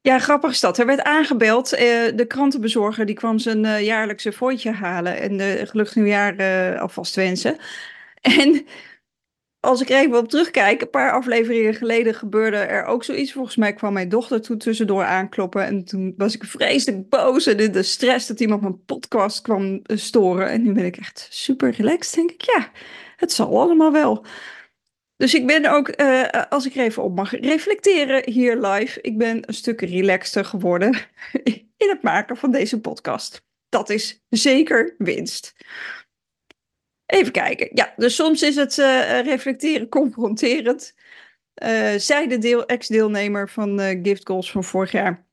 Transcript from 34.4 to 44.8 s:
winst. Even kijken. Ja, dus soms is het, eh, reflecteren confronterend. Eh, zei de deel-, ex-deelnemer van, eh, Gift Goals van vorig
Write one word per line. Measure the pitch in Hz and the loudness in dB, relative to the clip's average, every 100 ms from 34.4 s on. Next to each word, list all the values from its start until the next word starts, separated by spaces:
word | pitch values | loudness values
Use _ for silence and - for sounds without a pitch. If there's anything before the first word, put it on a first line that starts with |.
| 285 269 311 - 330 - | 4 4 4 2 0 -2
winst. | 180 - 175 - - _ - - - - - _ _ _ _ _ _ _ _ _ _ | -4 -4 -6 -10 -14 _ -20 -18 -16 -16 -20 _ _ _ _ _ _ _ _ _ _
Even | 392 - | 0 2
kijken. | - 190 - - | 0 -4 -4 -4
Ja, | - 214 - | 0 -2 0
dus | 233 | -2
soms | 240 320 311 | 2 0 2
is | 302 285 | 2 0
het, | 277 - | -2 2
eh, | 277 262 - 247 | 2 2 2 0
reflecteren | 247 262 269 262 302 302 220 | 0 -2 -4 -4 -2 -2 -2
confronterend. | 294 277 214 220 220 262 277 226 254 - _ _ - - _ _ | 0 0 -2 -4 0 0 0 0 -4 -6 _ _ -20 -20 _ _
Eh, | - - 226 214 208 | -10 -4 0 0 -2
zei | 196 294 302 | 0 0 0
de | 247 | 0
deel-, | 220 240 - | 2 0 0
ex-deelnemer | 247 - 220 220 208 208 202 202 | -4 0 0 2 0 -2 -4 -6
van, | - 208 202 | -6 -4 -2
eh, | 196 185 | -2 -2
Gift | 180 196 - | -2 -2 -2
Goals | 185 185 | -6 -4
van | 208 | -6
vorig | 185 190 | -4 -4